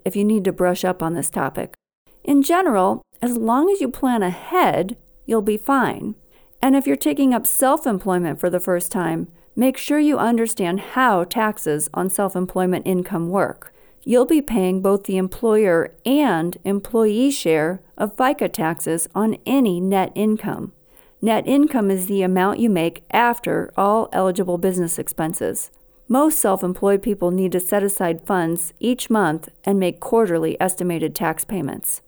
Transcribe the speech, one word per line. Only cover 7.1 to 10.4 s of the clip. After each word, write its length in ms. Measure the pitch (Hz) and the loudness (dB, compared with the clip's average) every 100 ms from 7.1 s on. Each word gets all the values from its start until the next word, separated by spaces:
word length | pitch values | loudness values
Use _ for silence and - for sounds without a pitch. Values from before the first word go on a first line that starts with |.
| 285 269 | 0 0
up 120 | 233 - | 0 -2
self-employment 920 | - 262 294 269 196 202 180 170 151 | 0 2 2 0 -2 -2 -2 -2 -2
for 100 | 208 | -2
the 100 | 180 | -2
first 300 | 190 175 175 | 0 -2 -2
time, 380 | 196 165 165 175 - _ | -4 -2 -4 -8 -14 _
make 220 | - 262 262 | 0 0 0
sure 220 | - 294 | -2 2
you 200 | 302 277 | 2 2
understand 640 | 226 233 | 2 0